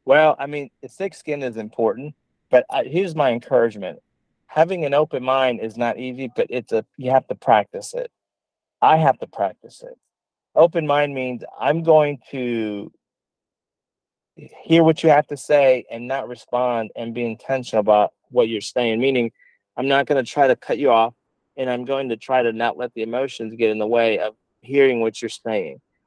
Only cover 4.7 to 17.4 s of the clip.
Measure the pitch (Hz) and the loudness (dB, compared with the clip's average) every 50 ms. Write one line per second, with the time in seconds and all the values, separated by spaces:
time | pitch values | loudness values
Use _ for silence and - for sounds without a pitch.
4.7 | 190 175 156 139 139 147 156 156 147 127 127 131 131 135 131 127 120 95 110 113 | 0 -4 -2 0 0 0 0 0 -2 -4 -2 0 0 2 2 0 0 -2 -6 -8
5.7 | 104 117 120 120 - 113 127 127 123 131 135 120 - - - - - 127 113 - | -6 -4 -4 -4 -4 -6 -8 -10 -10 -10 -10 -8 -4 -4 -4 -4 -4 -8 -4 -2
6.7 | 117 110 110 _ _ - 127 127 131 131 - - 104 - - - 117 107 101 - | -2 -2 -4 _ _ -8 -2 0 0 0 0 -2 -8 -4 0 2 2 2 2 0
7.7 | - 101 107 - - 85 - - _ _ _ _ _ _ _ _ _ _ _ _ | -6 -14 -12 -10 -10 -10 -10 -10 _ _ _ _ _ _ _ _ _ _ _ _
8.7 | _ - 120 135 156 160 160 139 127 - - 98 - - 101 95 - _ - - | _ 0 2 4 4 4 4 2 0 0 -4 -12 -6 -4 -4 -4 -6 _ -20 -20
9.7 | - - - - - - _ _ _ _ _ _ _ _ _ _ - 139 165 170 | -20 -20 -20 -20 -20 -20 _ _ _ _ _ _ _ _ _ _ 2 2 4 4
10.7 | 165 170 156 147 143 147 147 143 139 131 131 127 127 110 - - - - 117 135 | 2 0 -2 0 0 0 0 -2 -4 -6 -6 -6 -6 -8 -12 -14 -10 -4 -2 -2
11.7 | 156 170 165 165 156 156 151 147 143 120 _ - 139 131 123 120 120 113 110 107 | -2 0 2 4 4 4 4 2 -2 -8 _ -12 -10 -8 -6 -4 -4 -4 -4 -4
12.7 | 104 101 101 - _ _ _ _ _ _ _ _ _ _ _ _ _ _ _ _ | -6 -8 -10 -12 _ _ _ _ _ _ _ _ _ _ _ _ _ _ _ _
13.7 | _ _ _ _ _ _ _ _ _ _ _ _ _ - 139 - - - - - | _ _ _ _ _ _ _ _ _ _ _ _ _ -20 -20 -20 -20 -10 0 4
14.7 | 165 170 160 160 156 - - 165 143 151 151 - 147 - - - 147 147 139 135 | 6 6 6 6 4 4 4 4 4 4 4 0 -4 -8 -2 2 2 4 6 4
15.7 | 131 123 - - 113 117 120 123 135 139 110 120 123 - - _ 123 123 127 123 | 4 2 0 -8 -12 -12 -10 -8 -8 -8 -8 -8 -12 -14 -10 _ -2 -2 0 0
16.7 | 120 113 110 104 - 120 117 117 113 120 120 113 110 - | 0 -2 -4 -6 -8 -10 -10 -8 -6 -6 -6 -6 -6 -8